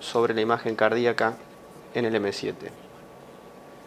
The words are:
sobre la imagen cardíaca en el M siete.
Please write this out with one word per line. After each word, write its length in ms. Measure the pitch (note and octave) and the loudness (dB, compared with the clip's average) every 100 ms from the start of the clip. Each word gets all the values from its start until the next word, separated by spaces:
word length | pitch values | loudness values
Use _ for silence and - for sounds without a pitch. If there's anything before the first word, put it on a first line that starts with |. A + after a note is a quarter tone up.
sobre 340 | - A#2+ A#2 | -2 2 2
la 60 | A2 | 2
imagen 340 | A2 A#2 A#2 | 2 2 0
cardíaca 640 | A2 A2 A2+ A#2+ A2+ A2+ A#2+ - - - - - | 2 4 4 2 2 0 -2 -12 -20 -20 -20 -8
en 120 | B2 A#2 | -2 0
el 100 | A2 | 2
M 160 | G2+ | 0
siete. 400 | - G#2+ - - - - - - - - - - - - - | -2 -6 -6 -10 -16 -20 -20 -20 -20 -20 -20 -20 -20 -20 -20